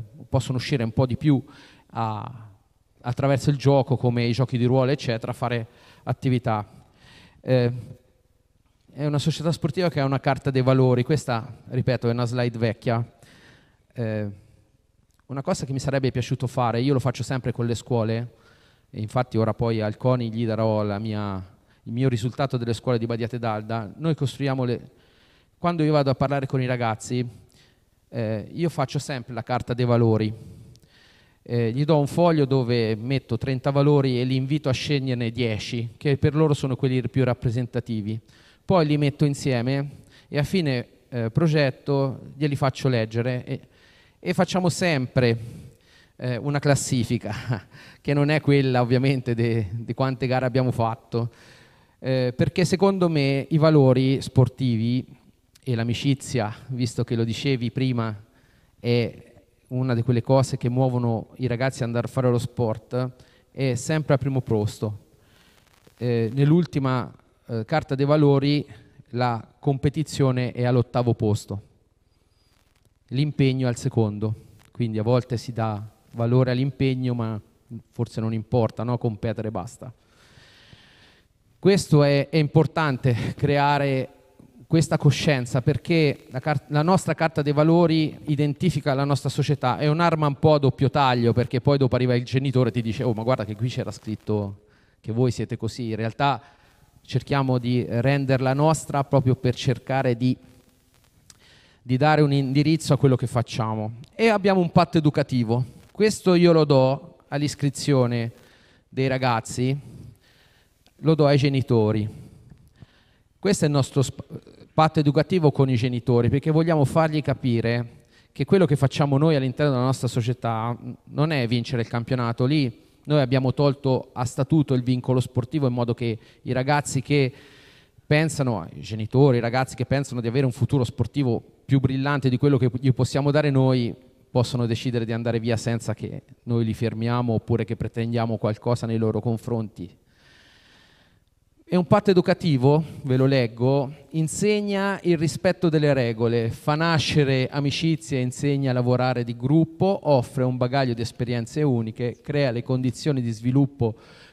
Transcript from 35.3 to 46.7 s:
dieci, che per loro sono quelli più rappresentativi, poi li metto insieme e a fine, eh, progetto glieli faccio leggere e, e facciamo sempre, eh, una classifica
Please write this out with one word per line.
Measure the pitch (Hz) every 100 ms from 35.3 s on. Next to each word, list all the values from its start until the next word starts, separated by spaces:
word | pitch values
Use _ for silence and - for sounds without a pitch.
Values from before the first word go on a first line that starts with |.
dieci, | 117 117 107 - 120 113 -
che | 147 135
per | 151 147
loro | 160
sono | 143 135 123
quelli | 131 127 123
più | 135 123
rappresentativi, | 120 127 120 120 120 - 110 101 113 - _ _ _ -
poi | 185 151
li | 147
metto | 143 139
insieme | 147 135 147 120 123 139 143 - - - -
e | 143
a |
fine, | 143 190 151 123 - _ -
eh, | 120 113
progetto | 143 165 151 135 - - 139 135 - 139 139
glieli | 151 139
faccio | 135 - 135
leggere | 120 110 113 123 123 -
e, | 135 - _ _ _ _ _
e | -
facciamo | 180 180 185 180
sempre, | - 180 143 123 135 120 113 113 - - - _ _ _ -
eh, | 127 117
una | 143 143
classifica | 147